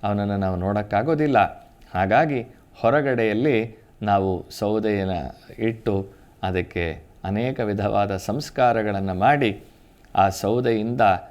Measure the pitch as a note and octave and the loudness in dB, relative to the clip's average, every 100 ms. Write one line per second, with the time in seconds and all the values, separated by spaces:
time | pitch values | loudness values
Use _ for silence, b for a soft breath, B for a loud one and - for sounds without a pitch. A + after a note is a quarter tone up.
0 | G#2 G2+ G2+ G2+ F#2+ F#2 F#2 G2+ G#2 G#2 | -2 -2 0 0 0 0 0 -2 0 -2
1 | B2+ D#3 D3+ B2 F#2 - - - - F#2 | 0 0 2 4 2 -2 -20 -20 -8 -2
2 | F#2+ A2+ D#3+ C#3 A2+ b b - A2+ C#3 | 2 4 2 -2 -6 b b -2 2 2
3 | C#3 B2 A2+ G#2+ C#3+ A#2+ A2+ - - - | 2 2 2 2 2 2 0 -10 -20 -8
4 | G#2 G2+ F#2+ F#2 - - G#2 G#2+ G#2+ G2+ | 2 2 2 -2 -6 -4 -2 0 0 0
5 | F#2+ F2 C2+ - - - A2+ A2+ - G2 | 0 -4 -6 -14 -20 -6 -4 -2 -2 -2
6 | G2 b b b F#2 F2+ F2 - E2+ D#2+ | -4 b b b -4 -2 -4 -4 -6 -6
7 | - - F#2+ G2+ B2 - A2 G2+ G#2 G2+ | -14 -14 -6 -4 -4 -4 -4 -2 0 0
8 | G2+ F#2+ - A2+ D3+ - B2 A2+ G#2+ G2+ | 0 -2 -4 -6 -6 0 0 2 -2 -4
9 | G2 F#2 A2 D3 B2+ G2 b b b b | -4 0 2 2 0 -2 b b b b
10 | _ - G2 F#2+ G2+ A#2 B2 A2+ G#2+ A#2+ | _ 2 2 2 -2 0 0 0 -2 2
11 | A2 F2+ - | 2 2 -4